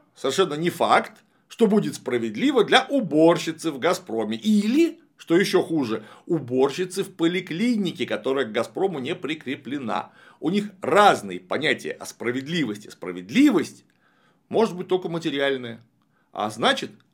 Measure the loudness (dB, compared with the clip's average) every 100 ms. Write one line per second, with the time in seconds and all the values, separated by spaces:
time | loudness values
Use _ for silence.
0 | _ -8 -4 0 0 0 -2 0 4 4
1 | 2 -10 _ _ -12 0 2 4 0 -6
2 | -4 -2 -2 -2 0 2 4 4 4 -2
3 | 0 4 6 4 0 -6 -6 -2 -2 -2
4 | -4 -4 -4 -2 2 2 2 2 2 0
5 | _ _ 0 2 4 2 0 -2 -2 -4
6 | -8 -14 -4 -4 -2 2 2 0 -6 -4
7 | -6 -2 0 0 -4 -2 0 0 -2 -4
8 | -4 -4 -2 -2 -2 -2 -4 -2 -2 -2
9 | -6 -6 -8 -8 -8 -10 -8 -8 -6 -6
10 | -6 _ -20 -8 -2 -2 -2 -6 0 6
11 | 6 6 0 -10 -6 -4 -2 -2 -4 -10
12 | -12 -8 -4 -4 -4 -4 -4 -6 -12 -14
13 | -12 -10 -2 4 6 4 0 -8 _ _
14 | _ _ _ _ -4 0 0 0 -2 -2
15 | -2 -6 -4 -2 0 -2 -6 -14 _ _
16 | _ _ _ -6 -6 -2 0 0 -4 -14
17 | _